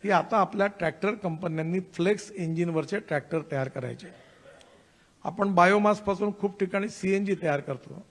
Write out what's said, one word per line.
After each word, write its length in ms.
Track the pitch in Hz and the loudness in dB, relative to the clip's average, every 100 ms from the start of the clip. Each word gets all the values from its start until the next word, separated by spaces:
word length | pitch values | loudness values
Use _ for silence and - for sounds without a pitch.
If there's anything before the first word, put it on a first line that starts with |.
की 80 | 202 | 4
आता 260 | 185 170 220 | 2 4 2
आपल्या 300 | 180 208 202 | 2 2 0
ट्रॅक्टर 480 | 202 160 156 196 | 0 -4 -2 -4
कंपन्यांनी 680 | 214 180 160 180 160 160 180 185 | -2 -4 -4 -4 -4 -2 -2 -4
फ्लेक्स 380 | - 175 208 - | -2 0 0 -4
इंजिनवरचे 680 | - 165 165 175 160 156 202 | -6 -4 0 0 0 -2 -6
ट्रॅक्टर 420 | - 151 - 160 151 | -2 -4 -2 -6 -4
तयार 160 | 139 131 | -4 -4
करायचे. 400 | 135 123 120 - - - - - - - - _ _ _ _ | -6 -8 -10 -14 -20 -20 -20 -20 -20 -20 -20 _ _ _ _
आपण 300 | - 170 202 | -8 -2 2
बायोमासपासून 760 | 180 175 208 208 208 208 190 208 202 | 6 8 8 4 2 0 -2 -2 -2
खूप 180 | 202 190 | -4 -2
ठिकाणी 280 | - - 104 | -4 -2 -4
सीएनजी 460 | - - 190 101 98 | -4 0 0 0 -2
तयार 180 | 165 143 | 0 -2
करतो 420 | - - - 147 214 | -2 -10 -10 -16 -16